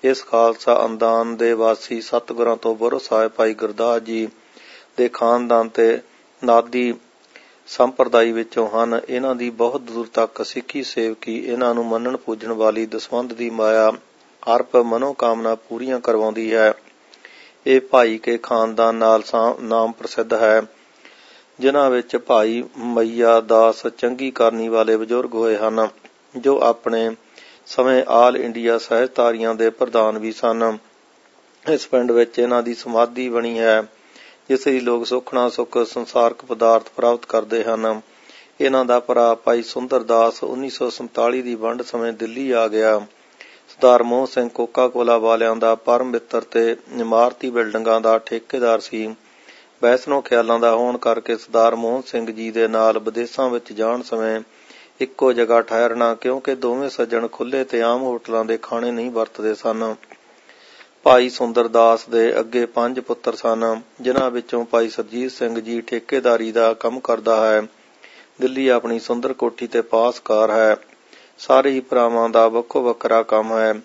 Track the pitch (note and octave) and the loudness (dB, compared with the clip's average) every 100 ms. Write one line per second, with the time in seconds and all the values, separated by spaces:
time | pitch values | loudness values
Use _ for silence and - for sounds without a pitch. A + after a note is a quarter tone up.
0 | C3 C3 - A2+ A#2 A2+ - A#2+ A#2 A2 | 0 -2 -2 2 2 2 0 2 0 0
1 | A2+ A2+ A#2 A2+ A#2 A2+ A2+ A2 - A#2 | 0 0 -2 -2 0 2 0 0 -4 -10
2 | A2 B2 - A#2 A#2 A2+ A2+ A2+ A#2 C3+ | -4 -4 -4 -4 -2 -2 -4 -2 -2 -4
3 | - A2 A2+ - A2+ G#2+ A2 G#2 A#2 A#2 | -2 0 0 0 -2 0 -6 -2 -2 -2
4 | A2+ A2+ A2 _ _ - - - _ - | -4 -6 -6 _ _ -20 -20 -20 _ -2
5 | B2 - A#2 A#2+ A#2+ A#2 A2+ A2 A2+ A#2+ | -2 0 0 2 2 2 2 2 2 2
6 | - _ _ _ B2 A#2 A#2+ B2 B2 A#2+ | -6 _ _ _ 2 4 4 -2 -4 -4
7 | _ _ _ - _ _ - - B2+ C3 | _ _ _ -20 _ _ -20 -2 0 0
8 | B2+ A#2 A#2 A2+ A2+ - A2 A2 A#2 A2+ | 2 4 2 0 -6 -4 -2 -2 -2 -2
9 | - B2+ C3 B2 A#2+ A2+ A#2+ C3+ A#2+ A2+ | -4 -6 -4 -4 -6 -2 -2 -2 -10 -10
10 | A2+ - A2+ - G#2+ - B2 C#3+ B2+ - | -6 -2 -2 -4 -10 -10 -10 -10 -8 -4
11 | A2+ A2 - A2+ B2+ A#2+ B2 A#2+ A#2 A2+ | -4 -6 -8 -8 -6 -2 0 0 -2 -4
12 | A#2+ B2+ - A2 A2 A2 A2 G#2+ A2 A2+ | -4 -6 -8 -10 -8 0 0 0 -4 -8
13 | - A#2+ B2 A#2 A#2+ A2+ A2 A2 A2 A2 | -6 -6 -6 -8 -8 -2 2 4 4 2
14 | _ _ _ _ - A#2 B2 B2+ A#2+ A#2 | _ _ _ _ 0 0 2 2 2 0
15 | C3+ C3+ A#2 A2+ A2+ A2 _ A#2 C3 B2 | -4 -2 -2 0 -2 -4 _ -10 -6 -4
16 | A#2+ A2+ A2 A2 A2+ A2+ A2 - _ _ | 0 0 0 -2 -2 2 2 2 _ _
17 | _ _ - - - _ - C3 B2+ C3 | _ _ -20 -20 -20 _ 2 2 4 4
18 | A#2+ A2 A2+ A#2 - A#2 A2+ A2 A2+ A2+ | 4 0 -4 -4 -2 0 0 2 0 2
19 | A2+ A2 G#2 A#2+ A2+ - A2+ A2+ A2+ A#2 | 4 4 2 0 0 -2 -4 -2 -2 -4
20 | - - A2+ A2 A2 A2 A2 _ _ _ | -10 -6 -4 0 4 2 0 _ _ _
21 | - _ - - _ _ C3 C#3+ C#3 B2 | -20 _ -20 -20 _ _ 0 2 2 0
22 | A#2+ B2 - A#2 A2 A#2 B2+ C#3 A#2+ A#2 | -2 -6 0 2 2 -2 -8 -10 -4 -2
23 | A2+ A#2 A#2 A#2 A2 A2+ A2+ A2 A#2 - | -2 2 4 4 4 4 4 2 -8 -4
24 | A#2+ B2+ C3+ B2+ A2+ A2+ A2+ A2+ A2 A2 | -4 -4 -8 0 0 0 -2 0 2 0
25 | A2 A#2+ B2+ A2+ A2+ G#2+ A2 A2 A2 - | 0 -4 -4 -2 -2 0 -2 -2 -2 -4
26 | - _ _ B2+ C3 C#3 A#2+ A#2 - A2+ | -20 _ _ -4 0 2 2 0 -2 -2
27 | A2+ A2+ _ - - - - - B2+ B2+ | -2 -6 _ -20 -20 -20 -10 -2 2 2
28 | - A#2 B2 B2 B2 A#2 A#2 A#2 - A#2 | 4 4 4 4 -4 -4 -2 -2 0 -2
29 | B2+ - A#2+ A2+ A2+ A2 A2+ A2+ B2 A#2 | 0 0 0 0 -4 0 0 0 -2 2
30 | A2 A2 A2 G#2+ A#2+ A2+ A#2 G#2+ _ _ | 2 0 -6 -4 -2 0 -2 -4 _ _
31 | _ _ _ _ _ _ - D3 - C3 | _ _ _ _ _ _ -4 -4 0 0
32 | B2 A#2+ A#2 - A#2+ A#2+ A#2 A#2 B2+ A2+ | 2 2 2 2 0 0 -2 -8 -4 0
33 | A#2+ A#2+ B2+ A#2 A#2 A2+ A2+ A2 G#2+ _ | 0 0 -4 -4 -4 0 2 2 0 _
34 | _ - - _ _ C3 C#3+ C3 A#2+ A#2+ | _ -20 -20 _ _ -2 0 -2 0 -2
35 | A#2 B2+ B2+ C3 B2 - A#2+ A#2+ A2+ - | -2 -6 -4 -2 -2 -2 -4 -2 -2 -4
36 | A2+ B2 A#2 A#2 - A2+ A2+ A2+ - - | -4 0 0 0 -12 0 4 4 2 -2
37 | A#2 A#2+ - A2+ G#2+ A2+ A2+ A2+ A2 A2 | 0 0 -2 -4 -2 -4 -2 -2 -2 -4
38 | - _ _ - - _ C#3 C3 B2 B2 | -8 _ _ -20 -20 _ 0 2 2 2
39 | - A#2+ A#2 A2+ - A#2+ A#2 - B2+ C3 | 2 2 4 2 0 0 -2 -8 -2 -2
40 | A2+ A2+ A2+ A2+ - B2+ C3+ - B2 - | 2 2 2 0 -8 -6 -8 -6 -6 -6
41 | A#2+ - A#2 B2+ B2 A#2 A2+ B2 A#2+ A#2+ | -10 -2 -2 -2 -4 -6 -6 -6 -8 -6
42 | A#2 A2+ A2+ A#2 C3+ A#2+ A2+ A2 A2 G#2+ | -6 -6 -10 -8 -2 0 0 2 2 0
43 | G#2 _ _ _ - - _ - B2+ A#2+ | -2 _ _ _ -20 -20 _ 2 6 6
44 | A#2+ A#2+ C3+ - A#2+ - A#2 - B2+ B2 | 4 0 -2 -2 -4 -4 -4 0 0 0
45 | A#2 A#2 A2+ A2+ A#2 A2+ A2+ A2+ - A#2+ | 2 2 2 2 2 0 0 0 2 0
46 | B2+ A#2+ - A#2 G#2+ A#2 A2+ A#2 - B2+ | 0 -4 -4 -6 -2 0 0 -2 -8 -8
47 | A2+ A2+ A#2+ - C3 A#2+ A2+ G#2+ A2+ A2+ | 0 2 2 0 -6 -2 -2 -2 0 0
48 | A2 A2+ - A2+ - C3+ A#2+ A2+ - A2 | 2 0 0 -10 -6 -2 0 0 -2 -8
49 | A2 A2 _ _ - - _ _ A#2+ B2 | -8 -10 _ _ -20 -20 _ _ 2 2
50 | - C#3+ C3+ A#2+ A2+ A#2 A#2 A2+ A#2+ B2 | 0 -4 0 0 2 2 2 2 0 -2
51 | A#2+ A2+ A2+ A2+ - A2+ A2+ A#2 A2+ B2+ | -2 -4 -4 -8 -2 2 2 2 -4 -6
52 | C3 A#2+ A2+ A2 A2+ A2 A2+ A2 A2 A2 | -6 -8 -8 -10 -8 -2 0 2 2 2
53 | G#2+ A2 A#2+ - C3 A#2+ - G#2+ A2 B2 | -4 -6 -8 -4 -2 -4 -8 -4 -2 -2
54 | B2 A2+ A2 A2 A2+ _ _ - - _ | -4 -4 -4 -4 -8 _ _ -20 -20 _
55 | B2+ - C3 A#2+ A#2 A#2 A2 A2+ A#2+ A#2 | -8 0 2 2 4 2 2 0 0 2
56 | A#2 A2+ B2+ C3 C3 C3 B2+ B2 C#3 - | 0 0 -4 -4 -4 -4 -2 -4 -6 -4
57 | A#2 A#2 A2+ - B2 C3+ C3 A#2+ A#2 B2 | -2 -2 -4 -8 -6 -4 -2 0 0 0
58 | C3 A#2+ - A2+ A2 A2+ - A#2 A#2+ A#2+ | -2 -6 -4 -4 -2 -4 -4 -6 -4 -4
59 | A#2+ A#2 A2+ - G#2+ G#2+ A#2 A2 A2+ A2 | -6 -4 -6 -4 -6 -4 -4 -4 -6 -8
60 | - - _ _ _ _ - - - _ | -16 -20 _ _ _ _ -20 -20 -20 _
61 | - B2+ B2+ B2 A#2+ A#2 A#2 A#2 A2+ A2+ | 6 6 6 -2 -2 0 2 6 6 4
62 | - A#2 A2+ B2 A2+ B2 A#2 - A#2+ C3 | 0 2 2 2 -2 -2 -2 -2 -2 -4
63 | A#2+ A#2 - A2 A#2+ A2+ A2+ A2+ - _ | -6 -4 -4 -4 -2 0 -2 -4 -8 _
64 | B2+ C3 C3 A#2+ A#2+ A#2+ A#2 A#2 A#2 - | -2 0 0 -4 -4 -6 0 0 0 -4
65 | G#2+ A#2 B2+ B2 A#2+ A#2 A2 A#2 A#2 A#2 | -8 -6 -8 -6 -6 -6 -6 -8 -6 -8
66 | - C3+ B2 A#2 A2+ A2+ A2+ A2+ A#2+ B2+ | -4 -2 2 0 0 0 0 0 -4 -6
67 | B2 A2+ A2 A2 A2 G#2+ G#2+ _ _ _ | -4 -2 0 2 2 2 -2 _ _ _
68 | - - _ _ B2+ C3 C3 A#2+ A#2 A#2 | -20 -20 _ _ -4 0 2 2 0 -6
69 | - A#2+ C3 C3 A#2+ A#2 A#2+ A#2 A2+ A2+ | -4 -4 -4 -4 -4 -4 -4 -4 0 0
70 | A#2+ A#2+ - G#2+ A2 G#2+ A2 G#2+ - _ | 0 -2 -2 2 2 4 2 2 -4 _
71 | _ - _ _ - C3+ C3+ C3 B2+ B2+ | _ -20 _ _ 2 4 4 -2 -2 0
72 | A#2 A#2 A#2 A2+ A2+ A2+ A#2+ C#3 B2 A#2 | 2 2 2 4 4 2 -2 -2 -2 -2
73 | A#2 A2+ A2 A2 A2 A2+ A2 G#2+ | 0 0 2 0 0 0 0 -2